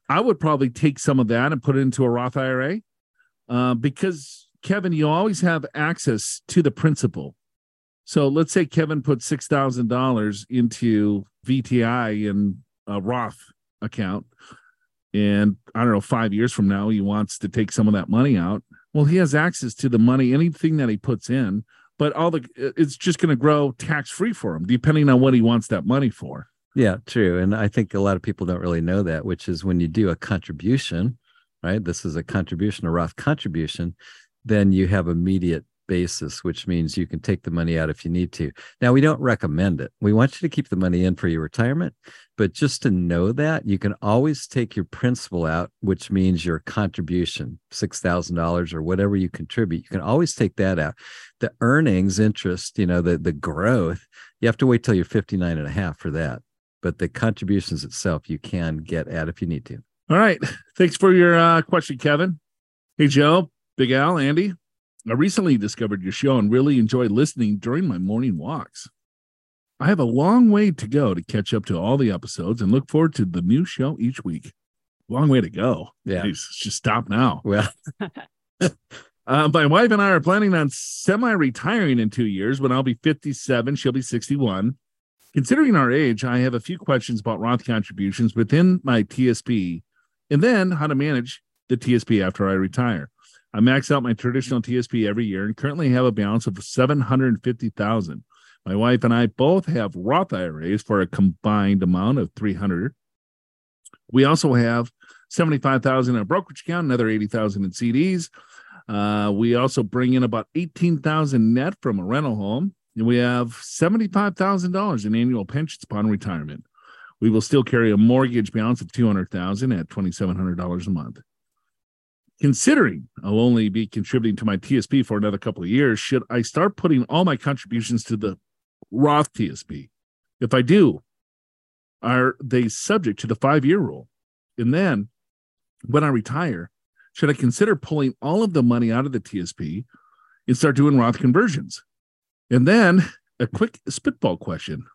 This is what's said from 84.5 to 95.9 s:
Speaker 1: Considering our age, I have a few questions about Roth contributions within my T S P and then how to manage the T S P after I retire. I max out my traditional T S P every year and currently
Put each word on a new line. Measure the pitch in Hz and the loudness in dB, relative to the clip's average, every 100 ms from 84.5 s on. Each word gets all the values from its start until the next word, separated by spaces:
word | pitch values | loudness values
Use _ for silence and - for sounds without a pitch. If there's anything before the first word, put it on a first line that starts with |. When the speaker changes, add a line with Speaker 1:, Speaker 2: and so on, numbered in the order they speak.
| 95 110 139 _ _ _ _ _ | 0 -2 -4 _ _ _ _ _
Speaker 1:
Considering | - 123 269 294 185 | -2 2 2 4 4
our | 127 | 4
age, | 135 143 110 127 | 2 0 0 -2
I | 123 | 0
have | 127 | 0
a | 120 | -2
few | - 180 | -6 -8
questions | - 131 - 113 | -2 -2 -2 -6
about | 107 101 | -4 -4
Roth | 113 120 - | -2 -2 -2
contributions | 110 98 95 98 95 113 117 | -4 -4 -4 -4 0 0 0
within | 110 147 185 185 | 2 4 4 2
my | 135 117 | 2 0
T | 101 - 127 | 0 0 0
S | 110 | 0
P | - 113 90 85 - _ _ _ - | -2 -2 -2 -6 -12 _ _ _ -2
and | 147 | 2
then | 220 226 185 | 4 4 2
how | 170 151 | -2 -2
to | 135 | 0
manage | 151 131 123 - _ _ - | 0 -2 -4 -12 _ _ -4
the | 123 | -2
T | - 120 | 2 0
S | |
P | - 110 | 2 0
after | 92 - 98 | 0 0 0
I | |
retire. | 95 95 - 123 92 71 _ _ _ _ | 0 0 -2 -2 -2 -6 _ _ _ _
I | 107 | 2
max | 117 135 - | 4 4 2
out | 147 | 0
my | 123 | 0
traditional | 113 123 127 - 127 | -2 -2 -2 -2 -4
T | 117 123 | -2 -2
S | 117 | -2
P | 117 104 | -2 0
every | 104 113 | -2 -2
year | 95 104 | -4 -4
and | 110 | -4
currently | 139 147 147 | -4 -2 2